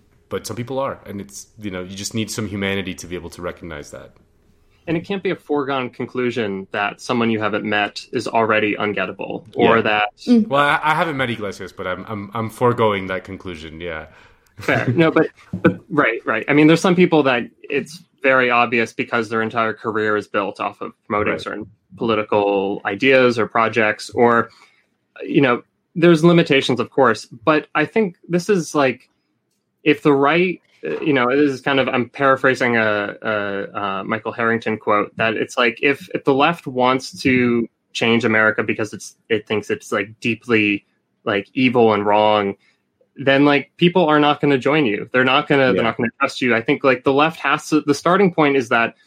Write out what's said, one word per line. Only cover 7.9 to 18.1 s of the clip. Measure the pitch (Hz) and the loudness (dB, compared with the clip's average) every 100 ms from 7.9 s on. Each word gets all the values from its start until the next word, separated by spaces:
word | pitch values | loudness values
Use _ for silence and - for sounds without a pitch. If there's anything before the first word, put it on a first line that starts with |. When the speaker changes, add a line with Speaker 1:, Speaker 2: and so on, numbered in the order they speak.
| - - | -6 -8
Speaker 2:
is | 131 - | -6 -4
already | 117 110 110 104 101 | -2 0 2 0 -2
ungettable, | 104 98 92 90 - 110 - 135 | -4 -2 -6 -8 -10 -10 -10 0
or | 113 113 | 4 4
Speaker 3:
Yeah. | |
Speaker 2:
that | 110 107 104 - - | 2 0 -2 -4 2
Speaker 3:
Mm. | 240 214 | 2 4
Speaker 1:
Well, | 139 | 2
I, | 143 156 | 2 2
I | 151 156 | 0 0
haven't | 170 139 | 0 -2
met | 127 | -2
Iglesias, | 107 101 90 90 | -2 -6 -8 -14
but | - 92 | -10 -8
I'm, | 90 95 | -6 -8
I'm, | 107 98 | -10 -8
I'm | 117 110 | -6 -6
foregoing | - 123 117 110 98 92 | 0 0 2 2 0 -4
that | 92 | -8
conclusion. | - 92 95 82 80 80 | -8 -14 -12 -12 -14 -12
Yeah. | 87 80 78 - - _ _ - | -10 -10 -12 -20 -20 _ _ -10
Speaker 2:
Fair. | - 127 117 | -2 -2 0
No, | 123 160 | 2 2
but, | 156 151 - - | 2 0 -4 -14
but | - 170 180 - | -2 -2 -2 -4
right, | 156 127 110 139 | 0 0 -2 -4
right. | 110 - | -4 0
I | |
mean, | 147 151 | 4 4
there's | 165 | 4
some | 196 175 | 2 2
people | 175 160 | 4 4
that | 131 123 117 _ | 2 0 -4 _
it's | - 139 - - _ | -8 -6 -6 -16 _